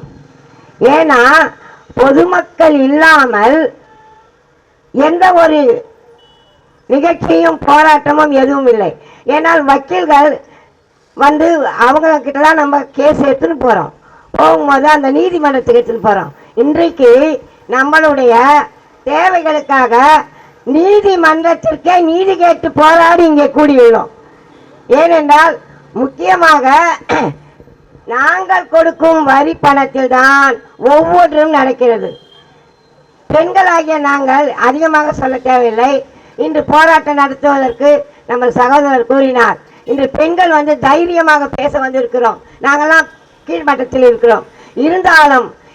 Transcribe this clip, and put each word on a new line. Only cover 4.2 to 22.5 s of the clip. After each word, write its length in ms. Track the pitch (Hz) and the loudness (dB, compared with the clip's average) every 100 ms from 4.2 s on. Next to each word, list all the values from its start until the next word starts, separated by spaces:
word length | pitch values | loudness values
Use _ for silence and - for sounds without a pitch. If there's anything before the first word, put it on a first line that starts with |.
| _ _ _ _ _ _ _ | _ _ _ _ _ _ _
எந்த 300 | 247 302 339 370 349 | -2 -2 0 2 2
ஒரு 160 | 320 302 262 - - _ _ _ _ _ _ _ _ _ - | 2 2 0 -2 -6 _ _ _ _ _ _ _ _ _ -6
நிகழ்ச்சியும் 680 | 269 339 339 - 330 330 320 - | -2 -2 -4 -2 0 0 -2 0
போராட்டமும் 680 | 294 311 294 294 294 302 269 | 2 2 2 0 -2 0 0
எதுவும் 280 | 269 277 254 | 0 0 0
இல்லை. 160 | 226 180 - - - - | 0 -2 -8 -18 -12 -4
ஏனால் 280 | 294 330 330 277 | -2 0 0 0
வக்கீல்கள் 580 | 277 277 359 339 285 294 262 - _ _ _ _ _ _ - | -2 -2 -6 0 2 2 -2 -10 _ _ _ _ _ _ -2
வந்து 300 | 285 302 330 330 254 - 240 | 0 2 0 0 -4 -2 0
அவங்க 260 | 302 320 302 269 | 2 0 -2 -4
கிட்ட 120 | 277 | -2
தான் 160 | 311 320 | 0 0
நம்ம 160 | 285 285 269 - | -2 -4 -4 -2
கேஸ் 220 | 285 302 277 | 0 0 -2
எடுத்துன்னு 300 | 269 330 302 | -2 -4 -2
போறோம். 260 | 247 190 143 - _ _ _ - | -2 -2 -4 -14 _ _ _ -2
போகும்போது 480 | 311 320 294 269 294 | 0 0 0 0 2
அந்த 140 | 302 269 285 | 2 0 -2
நீதிமன்றத்துக்கு 640 | 359 349 294 262 240 240 | -2 -2 -2 -2 0 0
எடுத்துன்னு 280 | 233 226 214 | 0 -4 -2
போறோம். 220 | 196 147 - _ - | -2 -6 -14 _ -4
இன்றைக்கு 480 | 277 311 339 - 247 247 311 285 - _ - | -2 0 -2 0 2 4 2 -4 -12 _ -8
நம்மளுடைய 600 | - 277 311 311 277 247 233 262 294 285 _ _ _ - | -4 0 0 0 0 2 2 4 2 0 _ _ _ -6
தேவைகளுக்காக 880 | 302 370 359 320 302 285 269 247 233 285 311 - - - _ - 294 | -2 0 0 -2 -4 -2 -2 0 2 4 2 0 -14 -20 _ -4 0
நீதிமன்றத்திற்கே 1200 | 370 415 403 359 320 320 339 320 320 302 339 359 330 | 2 2 2 0 0 0 -2 -2 -4 -4 0 0 0
நீதி 240 | 339 381 359 | 0 -2 0
கேட்டு 280 | 349 | 0